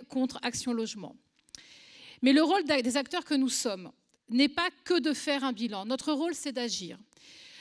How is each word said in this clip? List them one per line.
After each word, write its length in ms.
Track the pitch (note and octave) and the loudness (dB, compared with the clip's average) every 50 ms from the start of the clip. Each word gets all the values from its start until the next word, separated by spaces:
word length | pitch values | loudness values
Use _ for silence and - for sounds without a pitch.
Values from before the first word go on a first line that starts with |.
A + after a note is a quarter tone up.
| B3+ _ | -10 _
contre 280 | - C4 C4 B3+ - - - | -2 -2 -2 -2 -4 -6 -8
Action 300 | A#3+ A#3+ - - B3+ A#3 | -6 -6 -6 -6 -4 -4
Logement. 420 | A3+ A3+ A3 - G#3 - - - - _ _ _ _ _ _ _ - - - - - - - - - - - - - | -4 -4 -6 -8 -12 -14 -14 -16 -20 _ _ _ _ _ _ _ -20 -20 -20 -20 -20 -20 -20 -20 -20 -20 -20 -8 2
Mais 120 | B3 C4 C4+ | 4 6 8
le 100 | D4+ D#4+ | 8 6
rôle 220 | D4 F#4+ G4+ D#4+ | 6 4 2 2
d'a-, 180 | C#4+ D4 C4+ A3+ | 2 0 2 2
des 140 | B3+ A3+ | 0 0
acteurs 280 | C#4+ C4 - F4+ F4 - | 0 -2 -2 -4 -6 -4
que 80 | - D4+ | 0 0
nous 160 | C4+ C4+ A#3+ | 0 2 0
sommes 400 | - - - A#3 G3 F#3 F3+ - - _ _ _ _ _ _ - | 0 -2 -2 -4 -4 -6 -10 -16 -18 _ _ _ _ _ _ -2
n'est 200 | A3+ B3 C#4+ C#4+ | 4 4 4 4
pas 180 | C#4+ F4 F4 F4+ - _ _ | 4 0 0 -2 -4 _ _
que 160 | - F4+ E4 | 2 2 4
de 140 | A#3+ D#4 C4+ | 4 2 -2
faire 320 | - - D4+ C#4 C4+ C4 | -2 0 0 0 0 0
un 80 | C4 A#3+ | -2 -4
bilan. 320 | G#3 A#3+ A3+ G#3+ F#3+ G3+ | -2 -4 -4 -4 -6 -4
Notre 260 | A3 C4 B3+ - D4+ | -4 -4 -4 -2 -2
rôle, 240 | D4+ C4+ E4 F4 D#4 | 0 0 0 -2 -4
c'est 160 | - - C#4+ | -4 -6 -6
d'agir. 460 | A3+ B3+ A#3+ A#3 - - F3+ E3 - - - _ _ _ - - - - - - - - | -6 -4 -4 -4 -4 -6 -8 -10 -14 -16 -20 _ _ _ -20 -20 -20 -20 -20 -20 -20 -20